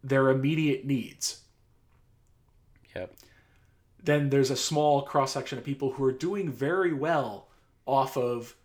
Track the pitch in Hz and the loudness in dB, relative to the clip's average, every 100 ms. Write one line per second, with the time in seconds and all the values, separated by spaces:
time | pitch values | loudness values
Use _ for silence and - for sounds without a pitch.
0 | 131 135 135 135 139 160 151 131 135 135 | 0 2 4 4 2 2 0 0 -2 -4
1 | - - - - _ _ _ _ _ _ | -4 -8 -8 -8 _ _ _ _ _ _
2 | _ _ _ _ _ _ _ _ _ - | _ _ _ _ _ _ _ _ _ -12
3 | 90 - - _ _ _ _ _ _ _ | -12 -16 -20 _ _ _ _ _ _ _
4 | - 147 143 139 131 135 - 151 151 139 | 0 2 4 2 2 0 -2 2 4 4
5 | - 147 135 139 - 131 139 139 139 131 | 2 0 0 -2 -6 -10 -8 -4 -4 0
6 | 135 131 165 202 175 120 135 185 180 147 | 0 0 -4 -2 -4 -2 -2 0 0 0
7 | 156 160 120 101 - _ _ _ - 135 | 0 0 -2 -8 -16 _ _ _ 0 0
8 | 135 139 123 120 113 - | 0 -2 -2 -4 -8 -20